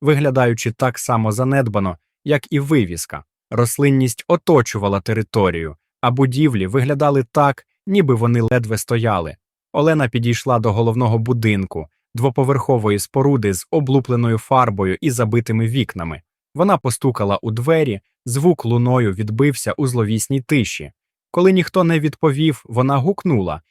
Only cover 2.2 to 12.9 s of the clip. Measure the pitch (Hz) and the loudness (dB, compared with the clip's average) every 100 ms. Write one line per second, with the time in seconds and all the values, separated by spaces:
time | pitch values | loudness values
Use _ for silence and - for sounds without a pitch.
2.2 | - 147 - 147 139 156 92 85 - 73 | -2 -2 -2 -4 0 0 0 -4 -10 -14
3.2 | - _ _ 113 120 - 143 135 127 - | -16 _ _ -2 0 2 2 2 0 -2
4.2 | - 170 - 156 117 107 101 98 104 110 | -2 0 4 2 2 -2 -2 -2 -2 -4
5.2 | 104 113 95 82 80 76 _ _ 123 123 | -2 0 0 0 -6 -12 _ _ -2 2
6.2 | 135 123 151 113 92 127 127 143 147 143 | 0 2 0 0 -2 -2 0 0 2 2
7.2 | 127 - 143 131 - _ - 196 151 117 | 0 2 2 0 -10 _ -2 2 2 2
8.2 | 117 120 113 123 110 110 - 120 113 98 | 2 2 2 0 -2 -4 -2 -2 0 -2
9.2 | 80 - _ _ _ - 156 156 127 123 | -4 -10 _ _ _ -2 0 2 0 0
10.2 | 117 117 135 123 110 101 117 113 120 113 | -2 -2 0 0 0 0 0 0 0 0
11.2 | 113 123 113 104 95 - 78 _ _ 117 | 0 0 0 0 -2 -8 -12 _ _ -4
12.2 | 131 123 135 135 - 127 107 | -2 0 0 0 0 0 2